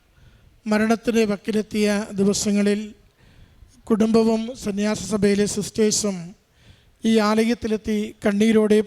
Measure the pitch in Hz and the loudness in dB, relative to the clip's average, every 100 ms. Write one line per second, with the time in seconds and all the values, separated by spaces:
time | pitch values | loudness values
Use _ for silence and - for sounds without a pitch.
0 | _ _ - _ _ _ 214 214 220 226 | _ _ -20 _ _ _ -2 0 0 0
1 | - 226 214 196 - 214 208 214 208 208 | 0 0 0 -2 -4 -4 -4 -2 0 -2
2 | 220 196 196 196 214 202 202 208 214 - | -4 -2 0 0 0 0 2 0 -4 -16
3 | _ _ _ - - _ - _ - 214 | _ _ _ -20 -20 _ -20 _ -2 0
4 | 220 226 226 220 226 262 214 202 208 208 | 2 2 2 0 -4 -8 -8 -4 -2 -4
5 | 185 208 202 202 208 208 - - 214 208 | -4 0 2 2 0 -4 -6 -2 0 0
6 | 208 185 170 - _ _ - - _ _ | -4 -6 -12 -20 _ _ -20 -20 _ _
7 | 226 226 208 220 226 240 220 214 220 214 | 0 2 2 2 0 -2 -4 -4 -2 -4
8 | 214 - 226 202 220 220 214 214 | -4 -4 -2 2 4 4 4 2